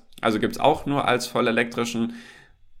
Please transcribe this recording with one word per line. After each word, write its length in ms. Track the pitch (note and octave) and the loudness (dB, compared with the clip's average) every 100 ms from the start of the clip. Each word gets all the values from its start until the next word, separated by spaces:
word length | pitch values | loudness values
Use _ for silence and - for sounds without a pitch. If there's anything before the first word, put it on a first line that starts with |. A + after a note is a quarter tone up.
| - - | -18 -2
also 200 | A2+ G#2+ | 0 2
gibt's 200 | - - | 0 2
auch 260 | C3+ D#3 C#3+ | 2 2 0
nur 220 | C#3 - | 0 2
als 180 | B2 - | 0 0
voll 220 | A#2 A#2+ | 0 2
elektrischen 680 | A2+ A#2 A#2+ A#2 A#2 A#2 - - - - - - - | 2 0 -2 -2 -2 -4 -6 -18 -20 -20 -20 -20 -18